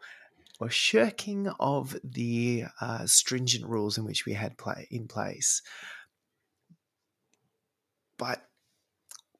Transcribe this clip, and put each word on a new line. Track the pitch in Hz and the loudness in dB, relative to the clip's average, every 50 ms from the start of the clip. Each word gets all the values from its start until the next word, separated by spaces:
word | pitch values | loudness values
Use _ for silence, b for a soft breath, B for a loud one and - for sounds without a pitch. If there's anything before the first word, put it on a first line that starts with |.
| B B B B B B B B B B B - | B B B B B B B B B B B -6
or | 113 117 | -4 0
shirking | - - - - - 220 233 220 - - - 208 202 202 202 196 - - | 2 2 4 6 6 6 6 6 2 -2 -6 -4 -2 -2 -2 -2 0 2
of | - 139 143 139 135 135 - - - | 2 2 2 2 0 -2 -6 -10 -10
the, | 131 120 123 120 117 117 117 120 123 120 117 110 - - - | -8 -4 -2 0 0 2 2 2 2 2 0 -2 -4 -6 -6
uh, | 110 120 117 113 - | -4 -4 -4 -2 2
stringent | - - - - - 127 127 127 120 123 113 - | 6 6 6 6 6 2 0 2 2 0 0 0
rules | - 113 107 104 104 104 113 | -2 0 0 0 0 0 -2
in | 110 | -2
which | 107 104 - - | -2 -2 -4 -2
we | - 104 | -2 -2
had | 101 107 110 - - | -2 -4 -4 -6 -8
play, | - - - - - - | -8 -6 -6 -6 -8 -8
in | - 120 113 - | -8 -8 -8 -6
place. | - 107 104 101 - - - - - - - B B B B B B B B B B _ _ _ _ _ _ _ _ _ _ _ 165 _ _ _ _ _ _ _ _ _ _ _ _ _ _ _ _ _ _ _ _ _ _ _ _ _ _ _ _ - | -6 -4 -4 -4 -4 -2 0 0 0 0 -2 B B B B B B B B B B _ _ _ _ _ _ _ _ _ _ _ -20 _ _ _ _ _ _ _ _ _ _ _ _ _ _ _ _ _ _ _ _ _ _ _ _ _ _ _ _ -6
But | 120 127 123 - - _ _ _ _ _ _ _ _ _ _ _ _ - - - _ _ _ _ | -4 -2 -2 -4 -6 _ _ _ _ _ _ _ _ _ _ _ _ -20 -20 -20 _ _ _ _